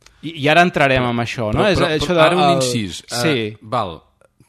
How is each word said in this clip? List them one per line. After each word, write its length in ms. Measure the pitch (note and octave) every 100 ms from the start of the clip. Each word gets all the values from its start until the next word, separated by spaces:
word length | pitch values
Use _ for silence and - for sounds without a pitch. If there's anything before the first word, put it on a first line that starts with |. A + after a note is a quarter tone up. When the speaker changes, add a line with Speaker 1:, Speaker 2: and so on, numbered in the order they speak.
| _ _
Speaker 1:
I, 180 | D3+ E3
i 60 | C3+
ara 120 | D#3+
entrarem 420 | F3+ F3+ C#3 C3
Speaker 2:
Però, 60 | B2
Speaker 1:
amb 100 | A#2
això, 320 | A#2 - G#2+
no? 80 | B2+
Speaker 2:
però, 80 | G#3
Speaker 1:
És 60 | F3
Speaker 2:
però, 80 | F3
Speaker 1:
això 180 | D#3 D3
Speaker 2:
però 60 | F3
Speaker 1:
de, 60 |
Speaker 2:
ara 140 | D#3 F3
un 80 |
Speaker 1:
el 120 | C#3+ C3+
Speaker 2:
incís. 480 | B2+ A#2+ G2 E2 -
Speaker 1:
Sí. 200 | A#2+ D#3
Speaker 2:
Eh, 280 | B2+ G#2+ G#2+
val, 400 | A2 A#2+ G2 D#2+ _ _ _ _